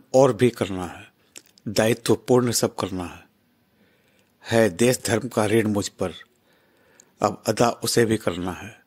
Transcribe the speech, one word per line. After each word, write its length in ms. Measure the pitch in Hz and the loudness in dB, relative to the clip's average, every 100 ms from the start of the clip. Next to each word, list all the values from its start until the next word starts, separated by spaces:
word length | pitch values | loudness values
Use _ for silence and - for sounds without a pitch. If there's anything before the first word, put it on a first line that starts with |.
| - | 0
और 180 | 131 135 | 4 4
भी 180 | 104 120 | 4 0
करना 360 | - 98 92 87 | 0 -6 -6 -8
है, 260 | - - _ _ - - _ 117 | -12 -20 _ _ -20 -20 _ -6
दायित्व 460 | 104 110 117 - | 0 0 0 0
पूर्ण 380 | 107 - 123 123 | 0 2 2 2
सब 220 | 110 110 | 0 -2
करना 300 | - 95 92 | -4 -8 -6
है। 240 | 85 95 - _ _ _ _ _ _ _ _ _ _ _ - | -10 -12 -20 _ _ _ _ _ _ _ _ _ _ _ -2
है 200 | 113 110 | 2 2
देश 300 | 87 120 127 - | 2 2 0 -2
धर्म 220 | 110 123 | -2 -2
का 180 | - 104 | -2 0
ऋण 200 | 113 107 | 0 0
मुझ 220 | 101 95 | -2 -4
पर, 240 | - 92 82 - _ _ _ _ _ _ _ _ - | -6 -8 -8 -20 _ _ _ _ _ _ _ _ -2
अब 200 | 104 95 - | -2 -2 -2
अदा 240 | 107 120 | 2 2
उसे 340 | - - - | 0 -2 2
भी 120 | 113 110 | 2 0
करना 360 | - 87 92 | -2 -4 -6
है। 320 | 87 104 - | -8 -12 -20